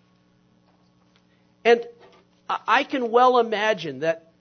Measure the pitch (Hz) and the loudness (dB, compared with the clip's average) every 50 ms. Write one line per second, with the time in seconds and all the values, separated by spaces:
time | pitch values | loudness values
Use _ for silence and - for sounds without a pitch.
0 | _ _ _ _ _ _ _ _ _ _ _ _ _ _ _ _ _ _ _ _ | _ _ _ _ _ _ _ _ _ _ _ _ _ _ _ _ _ _ _ _
1 | _ _ _ _ _ _ _ _ _ _ _ _ _ 226 240 233 - - - _ | _ _ _ _ _ _ _ _ _ _ _ _ _ 2 2 2 0 -8 -18 _
2 | - - _ _ _ _ _ _ _ - 196 - - - 220 262 277 277 294 269 | -20 -20 _ _ _ _ _ _ _ -8 -8 -6 -2 0 0 0 0 -2 -4 -4
3 | 240 226 214 240 254 254 254 247 233 220 214 196 214 214 220 175 160 160 131 127 | -4 0 2 4 4 4 4 2 0 0 -2 -2 -2 -2 -2 -4 -6 -10 -10 -6
4 | 151 165 165 165 - _ _ _ | -4 -4 -4 -6 -10 _ _ _